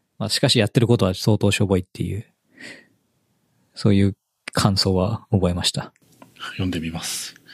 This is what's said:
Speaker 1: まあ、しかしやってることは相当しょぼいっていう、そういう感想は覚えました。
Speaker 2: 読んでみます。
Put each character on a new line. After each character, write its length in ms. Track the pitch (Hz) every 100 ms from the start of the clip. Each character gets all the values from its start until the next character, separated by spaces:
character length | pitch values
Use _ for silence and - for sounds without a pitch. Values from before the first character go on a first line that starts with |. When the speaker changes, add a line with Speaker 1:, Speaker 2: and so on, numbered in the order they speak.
| _ _
Speaker 1:
ま 100 | 110
あ、 20 |
し 100 | -
か 100 | 135
し 100 | 127
や 80 | 104
っ 20 |
て 100 | -
る 80 | 120
こ 100 | 120
と 80 | 95
は 80 |
相 240 | 92 - 104
当 140 | 101
し 100 | -
ょ 40 | 92
ぼ 120 | 95
い 40 |
っ 20 |
て 200 | 90 -
い 140 | 90 98
う、 80 | - _ _ _ - - _ _ _ _ _ _ _ _ _
そ 160 | - 107
う 60 | 98
い 80 | 98
う 100 | - _ _ -
感 240 | - 107 95
想 180 | 98 92
は 300 | 92 113 -
覚 180 | 101 90
え 40 |
ま 100 | 90
し 80 | -
た。 220 | - - _ _ _ - - -
Speaker 2:
読 140 | - 92
ん 60 |
で 80 | 87
み 120 | 80
ま 100 | 82
す。 320 | - - - - _